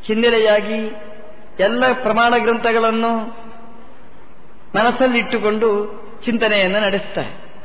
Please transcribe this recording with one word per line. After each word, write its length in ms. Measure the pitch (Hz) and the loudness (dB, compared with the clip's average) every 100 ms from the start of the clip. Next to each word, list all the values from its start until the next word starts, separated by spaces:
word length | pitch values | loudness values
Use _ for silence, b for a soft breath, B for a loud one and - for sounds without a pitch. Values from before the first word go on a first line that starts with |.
ಹಿನ್ನೆಲೆಯಾಗಿ 880 | - 220 240 233 220 208 202 220 220 - - - - - - - | -2 2 4 4 6 4 2 -4 -4 -8 -12 -10 -10 -10 -10 0
ಎಲ್ಲ 340 | 190 240 254 | 2 4 2
ಪ್ರಮಾಣ 400 | 240 214 214 233 240 | 2 0 2 4 4
ಗ್ರಂಥಗಳನ್ನು 1000 | 220 226 233 226 226 226 233 226 220 - 226 - - - - - - - - - - - - 190 | 2 0 2 2 2 2 0 -2 -4 -10 -12 -12 -10 -10 -10 -12 -12 -10 -12 -12 -10 -10 -6 2
ಮನಸ್ಸಲ್ಲಿಟ್ಟುಕೊಂಡು 1300 | 233 240 262 240 202 233 208 214 226 208 208 - - - - | 2 4 2 2 0 0 0 2 2 2 -2 -6 -10 -6 -2
ಚಿಂತನೆಯನ್ನು 540 | 226 220 208 185 202 | 0 2 4 2 2
ನಡೆಸುತ್ತಾರೆ. 720 | 208 196 - - 143 - - - | 2 0 -2 -6 -6 -8 -10 -10